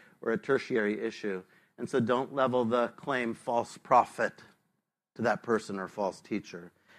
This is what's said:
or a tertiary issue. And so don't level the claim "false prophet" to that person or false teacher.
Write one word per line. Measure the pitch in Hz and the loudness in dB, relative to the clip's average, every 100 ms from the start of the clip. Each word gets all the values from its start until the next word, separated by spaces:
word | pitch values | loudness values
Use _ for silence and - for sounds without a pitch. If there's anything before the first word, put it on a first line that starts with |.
| - _ | -14 _
or | 117 | -2
a | 110 | -2
tertiary | - 135 - 120 104 104 | 2 0 2 0 0 0
issue. | 113 - 104 92 - _ _ - | -4 -6 -6 -6 -10 _ _ -12
And | 120 | -2
so | 135 | 0
don't | 113 123 135 | 2 0 0
level | 139 131 127 | 0 2 2
the | 113 120 113 - | 2 2 0 -2
claim | - 131 117 | -4 -2 -2
"false | 107 - 120 113 - | -6 -2 -2 -2 -8
prophet" | - 123 110 - 107 - - _ _ _ _ _ _ - | 4 6 6 0 -4 -4 -18 _ _ _ _ _ _ -2
to | |
that | 113 104 | 0 0
person | - 110 - 98 | 0 0 0 -8
or | 92 | -8
false | - 98 - | -4 -4 -4
teacher. | - 104 - 87 87 _ _ | -6 -6 -6 -14 -18 _ _